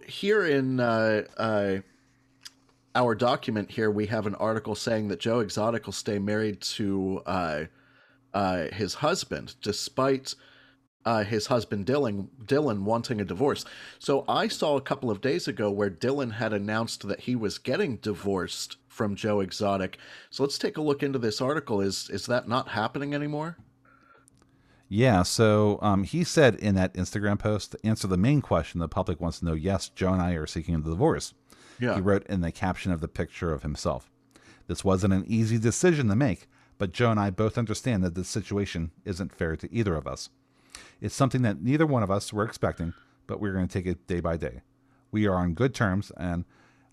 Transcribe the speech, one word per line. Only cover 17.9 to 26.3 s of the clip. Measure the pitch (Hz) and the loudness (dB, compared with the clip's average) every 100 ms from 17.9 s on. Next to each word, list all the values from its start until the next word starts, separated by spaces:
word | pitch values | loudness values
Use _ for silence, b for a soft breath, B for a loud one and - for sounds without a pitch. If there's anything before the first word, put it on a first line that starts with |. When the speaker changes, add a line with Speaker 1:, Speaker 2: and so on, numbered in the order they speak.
| 110 | -4
Speaker 1:
divorced | 110 90 101 95 80 - - - _ | -6 -4 -2 -2 -2 -6 -10 -14 _
from | - 107 98 | -4 -4 -2
Joe | 107 104 | 0 0
Exotic. | 95 - 101 98 92 - B B B | -2 -2 0 0 -2 -6 B B B
So | - | -4
let's | 139 - | -2 -2
take | - - | -4 -2
a | |
look | 151 139 | -2 0
into | 143 135 | -2 0
this | 113 - | -2 0
article. | 131 151 143 104 | -2 -2 -2 0
Is, | 98 92 - | 0 -2 -6
is | 98 - | -8 -2
that | 120 - | -2 0
not | 127 - | -2 -2
happening | 107 113 147 143 | -2 -2 -4 -4
anymore? | 143 147 147 160 165 - _ b b b b b _ b b b b b | -4 -4 -6 -8 -12 -20 _ b b b b b _ b b b b b
Speaker 2:
Yeah, | 101 127 95 | 4 6 6
so, | 90 - 110 107 107 101 | 4 6 6 6 4 4
um, | 104 98 92 | 2 2 2
he | 160 | 0
said | 175 | 2